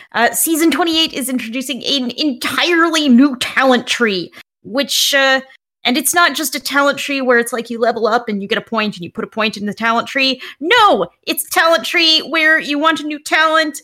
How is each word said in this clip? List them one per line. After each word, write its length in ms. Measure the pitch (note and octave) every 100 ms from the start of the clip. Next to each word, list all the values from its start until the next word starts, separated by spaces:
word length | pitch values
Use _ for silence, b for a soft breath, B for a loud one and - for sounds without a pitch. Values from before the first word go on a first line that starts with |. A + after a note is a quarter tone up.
| B
uh, 200 | G#3+ A#3+
season 380 | - D#4+ D#4+ E4
twenty-eight 420 | - F4 D#4+ D#4+
is 160 | - C4
introducing 520 | B3+ A3 B3 B3+ B3+ -
an 260 | C#4 A#3+ -
entirely 920 | D4+ B3 C#4+ - D#4 E4+ E4+ D#4+ D4
new 300 | A#3+ C#4+ B3
talent 500 | - - C4 B3 B3+
tree, 420 | - A3+ F#3 - B B _
which, 500 | F#3 A#3+ C#4 - -
uh, 260 | C#4 C4+ C4 C4 B _ _ -
and 120 | B3+
it's 160 | C4
not 220 | F4 E4+ C#4
just 180 | C#4+
a 60 | D4
talent 400 | - C#4 C#4+ C4+
tree 220 | - C#4
where 180 | B3+ A#3+
it's 140 | A#3+
like 160 | A#3 A#3
you 100 | A#3
level 260 | A3+ A#3+ G#3+
up 220 | A#3+ A#3+
and 140 | G3+
you 80 | G3
get 80 | G3+
a 40 |
point 360 | - A3+ G#3+ F3
and 80 | E3+
you 40 |
put 140 | -
a 40 | G3
point 280 | A3 G#3+ G#3
in 120 | G#3
the 60 |
talent 360 | F#3+ A3+ A#3 A#3
tree. 320 | C4+ C4 B3+ B B
No, 480 | D#4+ A#4+ G#4 A#3+ - _ -
it's 220 | - -
a 40 |
talent 340 | F#4 E4 E4 -
tree 340 | E4+ D#4+ D#4+ -
where 320 | D#4+ D#4 D#4
you 180 | B3+ C#4+
want 220 | D#4+ D4+
a 80 | D4+
new 120 | D4
talent. 600 | - E4+ D#4+ D#4+ D#4 D4